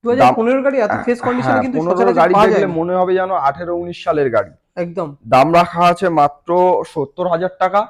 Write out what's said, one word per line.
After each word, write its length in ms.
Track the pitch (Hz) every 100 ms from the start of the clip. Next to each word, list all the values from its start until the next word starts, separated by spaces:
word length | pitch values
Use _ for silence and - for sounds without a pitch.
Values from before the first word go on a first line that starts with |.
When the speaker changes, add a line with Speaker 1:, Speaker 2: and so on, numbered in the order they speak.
Speaker 1:
দু 60 | 233
হাজার 240 | 254 247 233
পনেরো 200 | 233 269
Speaker 2:
দাম 80 |
Speaker 1:
গাড়ি 140 | 269 269
এত 240 | 214 -
ফ্রেশ 180 | - 240
কন্ডিশনে 300 | 247 247 247
Speaker 2:
হ্যাঁ, 120 | -
Speaker 1:
কিন্তু 160 | - 156
Speaker 2:
পনেরো 180 | 170 180
Speaker 1:
সচরাচর 180 | 151
Speaker 2:
গাড়ি 200 | 170 175
Speaker 1:
পাওয়া 120 | 196 220
Speaker 2:
দেখলে 140 | 202
Speaker 1:
যায় 100 | 196
না। 60 | 165
Speaker 2:
মনে 180 | 175
হবে 200 | 185 180
যেন 160 | 185 185
আঠেরো 460 | 180 139 143 170 175
উনিশ 280 | 175 165
সালের 260 | 180 156 135
গাড়ি। 200 | 113 101 _ _ -
Speaker 1:
একদম। 400 | 175 170 160 143 113
Speaker 2:
দাম 260 | 127 147
রাখা 320 | 170 170 170 175
আছে 220 | 175 185
মাত্র 760 | 160 143 - - 175 180 175 -
সত্তর 340 | 160 139 - 180
হাজার 220 | 170 180 185
টাকা 280 | 185 202